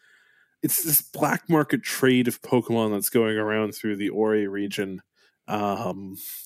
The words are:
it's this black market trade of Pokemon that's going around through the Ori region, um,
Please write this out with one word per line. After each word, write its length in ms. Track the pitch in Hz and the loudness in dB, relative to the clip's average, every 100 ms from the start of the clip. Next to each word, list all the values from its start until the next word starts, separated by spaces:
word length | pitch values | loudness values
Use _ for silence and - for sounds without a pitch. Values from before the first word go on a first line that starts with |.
| _ _ _ _ _ _ | _ _ _ _ _ _
it's 220 | 156 - | -2 -2
this 180 | 165 147 | 0 -2
black 480 | - - 147 185 - | -2 -2 0 0 2
market 320 | 156 143 123 | 2 4 0
trade 440 | - - 131 123 120 | -2 2 4 4 2
of 140 | - | -2
Pokemon 480 | - 123 - 117 110 | 0 0 2 0 0
that's 160 | 101 - | -2 0
going 280 | 120 110 107 | 2 2 0
around 360 | 107 107 107 | 0 0 -2
through 220 | - 107 101 | -4 -4 -2
the 140 | 101 | -2
Ori 380 | 104 110 107 98 | 0 2 2 0
region, 540 | 101 101 104 95 92 _ _ _ _ - | -2 -4 -4 -6 -6 _ _ _ _ -6
um, 720 | 104 101 95 92 95 95 95 - - | -2 -2 -2 -4 -8 -10 -14 -14 -16